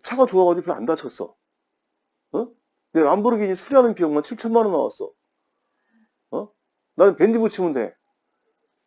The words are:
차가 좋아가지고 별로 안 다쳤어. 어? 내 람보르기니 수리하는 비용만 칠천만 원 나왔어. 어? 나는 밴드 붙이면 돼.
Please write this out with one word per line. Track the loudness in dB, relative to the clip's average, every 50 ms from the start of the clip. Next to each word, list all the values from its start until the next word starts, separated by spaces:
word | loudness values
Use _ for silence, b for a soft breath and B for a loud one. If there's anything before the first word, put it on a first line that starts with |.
| -12
차가 | -6 0 0 0
좋아가지고 | 2 4 4 4 4 2 0 -2
별로 | -6 -6
안 | -4 -4
다쳤어. | -4 -4 -4 -8 -12 -12 -12 -14 -14 _ _ _ _ _ _ _ _ _ _ _ _ _ _ _ _ _ _ _ _ -8
어? | -8 -8 -8 -12 _ _ _ _ _ _ _ 0
내 | 0
람보르기니 | 2 2 2 2 0 0 0 0 -2 -4 -4
수리하는 | -8 -6 2 4 4 4 4 0
비용만 | -2 -2 -2 -2 -2 -4
칠천만 | -6 -10 -10 -6 -2 0 0 0
원 | 2 0
나왔어. | -2 -2 -4 -6 -10 -14 -14 -14 _ _ _ _ _ _ _ _ _ _ _ _ _ _ _ _ _ _ _ _ _ _ _
어? | -10 -10 -10 -10 _ _ _ _ _ _ _ _ _
나는 | 4 4 4 6
밴드 | 4 2 2 4 2
붙이면 | 0 -2 -2 -2 -4 -2 -2
돼. | -2 -4 -6 -8 _ _ _ _ _ _ _ _ _ _ _ _ _ _ _ _ _ _